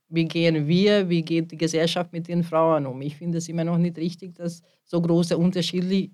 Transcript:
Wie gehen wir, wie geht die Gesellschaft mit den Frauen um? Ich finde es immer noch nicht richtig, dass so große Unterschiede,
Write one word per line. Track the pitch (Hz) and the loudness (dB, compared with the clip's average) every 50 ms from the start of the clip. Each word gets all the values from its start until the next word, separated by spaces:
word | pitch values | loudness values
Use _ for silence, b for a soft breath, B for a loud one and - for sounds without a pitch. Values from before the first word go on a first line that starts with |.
| _ - | _ -6
Wie | 165 165 165 | -2 -2 -2
gehen | 160 - 165 170 170 160 156 143 | 0 0 0 2 2 2 2 2
wir, | 147 175 180 202 208 208 202 190 170 | 2 2 4 4 4 4 4 2 2
wie | 175 165 | 0 0
geht | 156 160 165 165 160 165 | 0 0 -2 -2 -2 -4
die | 165 | -4
Gesellschaft | 156 165 165 160 156 165 165 - 180 175 - - | -2 -2 0 0 0 0 0 0 -2 -4 -6 -6
mit | 170 170 175 | -10 -6 -4
den | 175 175 170 | -2 -2 0
Frauen | 170 160 160 160 165 160 147 139 | 0 2 2 4 4 4 2 0
um? | 131 127 131 | -2 -6 -8
Ich | 139 151 147 | -8 -10 -10
finde | - 175 170 165 165 | -8 -6 -4 -4 -4
es | 165 165 | -4 -4
immer | 165 170 165 | -4 -2 -2
noch | 170 170 | 0 2
nicht | 170 175 175 170 | 2 2 0 -2
richtig, | 156 165 175 170 - 196 180 170 | -4 -6 -6 -6 -8 -14 -18 -12
dass | - 175 170 170 - _ _ _ _ _ | -10 -8 -8 -8 -10 _ _ _ _ _
so | _ - 170 | _ -2 0
große | 170 170 170 175 175 170 170 | 2 4 4 2 2 2 2
Unterschiede, | 160 170 185 185 180 165 - - 185 180 185 196 190 185 - | 2 2 2 2 0 -2 -2 -2 -4 -2 0 0 0 0 -2